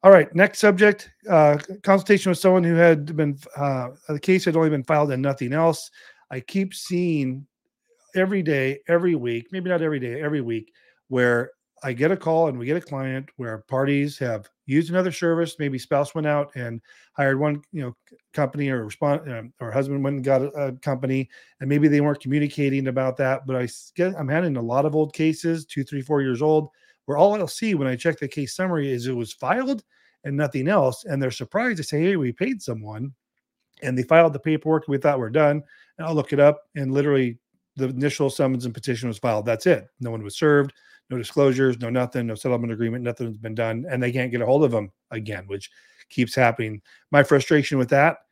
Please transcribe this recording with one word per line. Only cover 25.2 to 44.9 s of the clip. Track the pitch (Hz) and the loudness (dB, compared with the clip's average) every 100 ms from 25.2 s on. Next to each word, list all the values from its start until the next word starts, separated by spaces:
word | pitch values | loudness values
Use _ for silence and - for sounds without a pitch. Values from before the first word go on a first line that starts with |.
| 160 156 170 165 147 | -2 0 -4 -4 -6
two, | - | -8
three, | 131 143 | -6 -8
four | 131 147 | -2 -2
years | 135 120 | 0 0
old, | 151 156 151 _ _ _ | 2 2 0 _ _ _
where | - 147 | -6 2
all | 190 | 4
I'll | 208 165 | 4 -6
see | - 226 | -4 -2
when | 180 139 | 0 -2
I | |
check | 127 170 156 | -2 -2 -4
the | 143 | -8
case | - 135 - | -6 -8 -6
summary | 185 170 139 | -4 -2 -2
is | 123 120 | -4 -4
it | |
was | 123 113 | -6 -8
filed | - 131 214 262 262 _ _ _ _ | -8 -4 -2 -2 -6 _ _ _ _
and | 147 139 | -8 -4
nothing | 147 143 135 | -2 -2 0
else. | 202 135 123 | 2 2 -2
And | 220 139 | -6 -4
they're | 131 | -4
surprised | 123 123 202 247 196 | -6 -8 -4 -4 -4
to | |
say, | 151 151 | -4 -2
"Hey, | 170 190 | 0 0
we | 131 | -2
paid | 117 208 240 | -4 -6 -6
someone," | - 110 107 107 135 135 _ _ _ _ _ _ | -8 -10 -10 -10 -12 -12 _ _ _ _ _ _
and | - 127 | -6 -4
they | |
filed | 123 160 165 | 4 6 6
the | 139 | 4
paperwork | - 156 156 156 151 | -2 -2 0 -2 0
we | 143 | 0
thought | 147 143 | 2 0
were | 113 | 0
done. | 131 151 147 147 _ _ _ | 2 2 2 -6 _ _ _
And | 160 | -4
I'll | |
look | 160 139 | -4 -2
it | 143 | 4
up, | 143 147 _ | 4 4 _
and | 151 135 | -8 -4
literally | 135 143 139 123 117 _ _ _ - | 0 2 2 0 -4 _ _ _ -6
the | 131 | -4
initial | 127 143 - 139 | -2 -4 0 -4
summons | - 135 131 | 0 0 0
and | 120 | -6
petition | 113 123 117 120 | -8 -6 -6 -6
was | 110 | -4
filed. | 123 107 | -2 -2
That's | 107 113 - | -2 0 2
it. | 131 - _ | 2 0 _
No | 123 | -8
one | 113 | -8
was | 104 - | -10 -2
served. | 151 147 139 - _ _ _ | 2 4 2 -6 _ _ _
No | 127 | -8
disclosures, | 113 - 143 127 135 120 | -6 2 2 4 2 0
no | 120 | -4
nothing, | 127 123 127 117 | -4 -2 -4 -6
no | |
settlement | 110 135 120 117 | -6 -2 -2 -2
agreement, | 113 117 120 | -4 -4 -4
nothing's | 120 117 120 107 | -6 -6 -8 -8
been | 110 | -10
done, | 110 113 113 147 | -6 -4 -4 -6
and | 131 | -4
they | 123 | -2
can't | 127 127 | -2 -2
get | 120 | -2
a | 117 | 2
hold | 135 | 4
of | 151 | 4
him | 117 101 | 2 -4